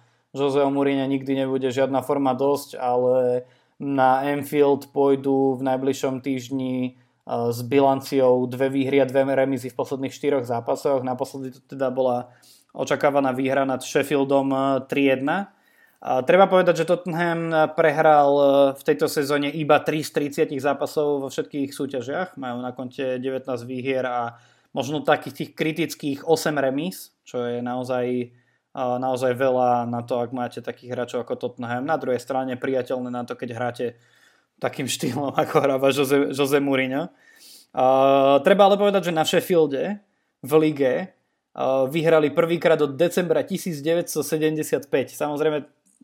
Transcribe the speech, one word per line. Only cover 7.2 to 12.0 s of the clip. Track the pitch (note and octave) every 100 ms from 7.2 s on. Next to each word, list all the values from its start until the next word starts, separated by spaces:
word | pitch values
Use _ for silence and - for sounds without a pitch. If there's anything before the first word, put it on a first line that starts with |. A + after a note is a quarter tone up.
a | - A#2+ A#2+
s | A#2
bilanciou | A#2+ C#3+ C3+ C3+ C3 C#3 B2+ B2+ B2
dve | B2 C3+
výhry | C#3 C3 C#3
a | C3
dve | C3+
remízy | C3+ C3+ C3+ C3 B2
v | -
posledných | B2+ C3 C3+
štyroch | - C#3+ C#3
zápasoch. | A#2+ A#2 B2 C3+ D3 C3+ B2+
Naposledy | B2+ C3+ C#3 C3
to | - -
teda | C#3 C3
bola | B2+